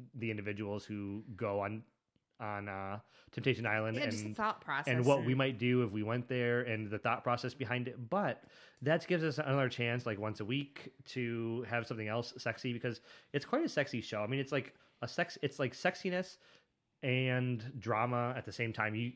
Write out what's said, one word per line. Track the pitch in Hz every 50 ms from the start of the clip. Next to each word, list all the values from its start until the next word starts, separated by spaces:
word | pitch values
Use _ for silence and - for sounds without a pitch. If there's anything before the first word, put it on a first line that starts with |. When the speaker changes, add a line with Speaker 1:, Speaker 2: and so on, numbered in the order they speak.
| 123 123 -
Speaker 1:
the | 131 113 113
individuals | 110 104 101 104 104 101 107 101 101 104 -
who | - 107 104 101 101 98 107 113 - 113
go | 92 117 107 101 101
on, | 98 101 107 110 113 - _ _ _ _ _ _ _ _ _ -
on, | 117 107 104 101 101 104
uh, | 98 95 98 98 98 104 - _ - - - -
Temptation | - - 120 139 123 104 120
Island | 113 104 110 107 110 110 -
Speaker 2:
Yeah, | -
just | - 113 104 107
Speaker 1:
and, | 104 107 -
Speaker 2:
thought | 214 220 - -
process | - - 143 139 147 - 123
Speaker 1:
and | 123 123
what | 131 139 139 120
we | 120 131
Speaker 2:
and | 135
Speaker 1:
might | 135 135 127 104
do | 117 123 123 123 123
if | 110
we | 98 107
went | 104 107 117 123 123 -
there | 127 123 123 120 120 120
and | 123 120 110 107 110 104
the | 104 104
thought | - 117 117 120 -
process | 127 120 123 - 123 -
behind | - 127 117 123 123 123 127
it. | 120 - 123 113
But | - 196 208 147 117 - - - - - - - - _
that | 123 139 160 170 -
gives | - 180 170 160
us | 160 139 127
another | 151 135 135 139 135 123
chance, | - - 120 117 117 123 120
like, | 117 110 98
once | 107 107 104 -
a | 107
week | 101 127 139 143 139 - - - - - - - -
to | - 131 123 117 117 117 117 113 113 117 120 104
have | 117 120 113
something | - 127 110 107 107
else | 107 120 120 - - 127
sexy, | - 117 113 - - 127
because | 120 117 - 127 113 - - - - - - _ -
it's | 143 -
quite | - - 277 339
a | 302
sexy | - - 139 - - 117
show. | 104 - - 104
I | 104 107
mean, | 131 135
it's | 139 135 151
like | 139 120 - - _ _ _ _ _
a | - 120
sex-, | - - 175 - - -
it's | - 135 - -
like | 143 127 -
sexiness | - - 180 185 - - 190 180 180 185 - - - _ - - - _ _ _ _ _ _ _ _ -
and | 135 127 127 131 127 127 127 123 127 123 113 107 127 139 135
drama | 101 113 110 107 117 123 123 120 120 120 127 127
at | -
the | -
same | 101 - 120 113
time. | 110 - 107 107 107
You, | 110 120 123 123